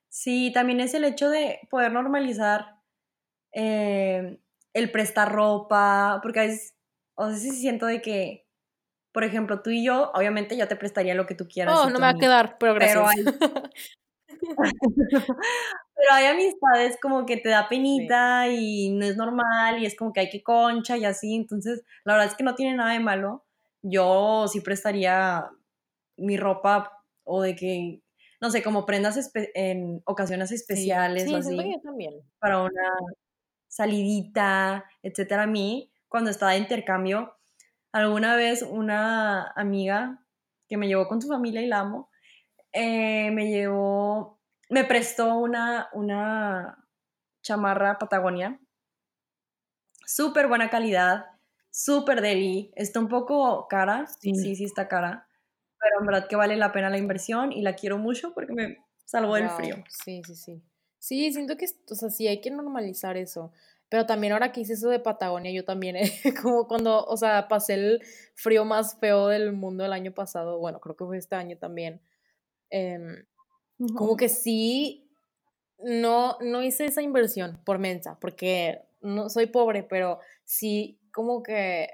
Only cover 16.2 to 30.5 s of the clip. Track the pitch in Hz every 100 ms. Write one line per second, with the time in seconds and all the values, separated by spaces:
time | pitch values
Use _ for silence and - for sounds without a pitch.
16.2 | 269 311 381 - 277 240 240 240 277 269
17.2 | 240 233 226 214 214 254 269 277 - 240
18.2 | 247 247 247 240 220 208 196 196 202 196
19.2 | 226 247 233 226 226 233 220 214 226 196
20.2 | 190 202 - 233 233 233 226 240 208 196
21.2 | 214 226 220 208 190 240 - - - 214
22.2 | 208 208 262 247 262 254 226 226 226 196
23.2 | 196 254 - _ _ _ 196 190 185 190
24.2 | 208 220 208 208 202 196 214 202 185 185
25.2 | 190 175 - - _ _ _ _ _ -
26.2 | 190 202 202 190 202 202 190 - _ _
27.2 | - 185 190 175 180 180 175 165 _ _
28.2 | _ _ 233 226 208 208 202 202 208 214
29.2 | 277 226 208 - 190 185 175 170 - 196
30.2 | 190 185 190